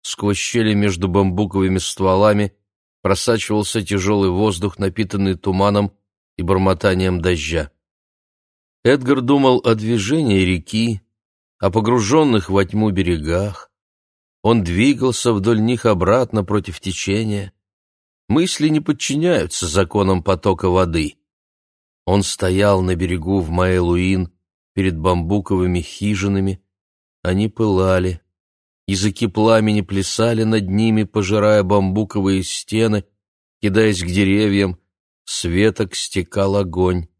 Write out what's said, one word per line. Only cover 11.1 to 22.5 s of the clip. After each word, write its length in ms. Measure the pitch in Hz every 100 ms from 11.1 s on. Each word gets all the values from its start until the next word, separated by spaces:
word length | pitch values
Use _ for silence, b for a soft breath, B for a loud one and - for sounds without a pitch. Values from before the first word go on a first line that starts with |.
| _ _ _ _ _
о 140 | 98
погружённых 760 | 101 110 123 101 151 151 110 92
во 140 | 98
тьму 280 | 95 107 107
берегах. 800 | 95 90 82 76 87 101 95 - _ _ _ _ _ _ _
Он 200 | 107 117
двигался 680 | 87 87 131 - 131 113 120
вдоль 280 | 107 98 113
них 240 | 110 123
обратно 580 | 113 95 90 120 123 110
против 360 | 95 104 95 87
течения. 760 | 98 87 - 101 110 101 95 _ _ _ _ _ _ _ -
Мысли 400 | 131 175 - 151
не 120 | 156
подчиняются 880 | 147 151 - 143 175 147 76 - 90
законам 560 | 87 92 104 95 92
потока 460 | 90 92 101 92 92
воды. 480 | 92 87 82 73 - _ _ _ _ _ _ _ _
Он 180 | - 101
стоял 580 | 95 - 95